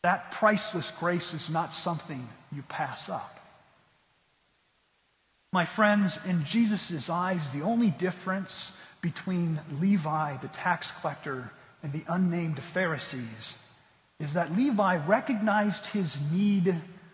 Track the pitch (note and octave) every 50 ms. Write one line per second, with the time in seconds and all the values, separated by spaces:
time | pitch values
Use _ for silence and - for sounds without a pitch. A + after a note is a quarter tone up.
0 | - F3 F#3 F#3 - - - - - G#3+ G#3+ G3+ - - - F3+ D3 - - -
1 | E3 E3+ F3 F3 E3 - - D#3 C3 - D#3 E3 E3+ D3+ - - - F3+ E3+ D3+
2 | - - D#3 C3 B2 A2+ G#2+ - - - - C#3+ C3 - - - D#3 C3+ B2 -
3 | - - F#3+ C3 - - - - - - - - _ _ _ _ _ _ _ _
4 | _ _ _ _ _ _ _ _ _ _ _ _ _ _ _ _ _ _ _ _
5 | _ _ _ _ _ _ _ _ _ _ - F3+ E3+ E3 - - G#3+ G#3 G#3 G#3
6 | G3+ F#3 - - - F#3+ F3+ E3+ D3 C#3 F3 A3+ A#3 G#3+ G#3 F3+ - - F3 D3+
7 | B2 - E3 F3 F3+ F#3 F#3+ F3+ D3+ C3+ B2 C#3+ D3 G3 A#3 A#3 A#3+ G#3+ D3+ -
8 | F3+ F#3 F3 - - F#3+ F#3 G3 F#3+ - - - - - - - - - - _
9 | - E3+ - - - F#3+ F#3 F3 F3 E3 D#3+ D3 D3+ D#3 D#3 C#3 E3+ G3 G3+ G3
10 | D3 D#3 D#3 D#3 D#3 D3 C#3 B2 - - - - - F3+ F3 E3 - - - -
11 | - D#3+ C#3+ - - D#3 C3+ C3 B2 A2 - - - - - _ - D3 C#3 D#3
12 | D#3 - E3+ F#3 F#3+ F3 E3+ F3 E3+ D#3+ D#3 C3+ - - - F3+ F#3 E3+ D#3+ C3+
13 | - - - B2+ B2 A2+ A2+ A2 - - - - - - - - _ _ _ _
14 | _ _ _ _ D#3 C#3+ D3 F3 E3+ D3 D#3+ G3 B3+ D4 B3 G3+ - F#3+ - E3+
15 | C#3+ D#3 G3+ B3 C4 - C4+ G#3 G#3 G#3+ G3+ G#3+ G#3 G#3 F#3 - - - - G#3+
16 | F#3+ D#3 - C#3+ C#3+ D3 D#3+ F#3 G3+ G#3 G3+ G3 F3 F#3+ F#3 E3 D3+ - - -
17 | - -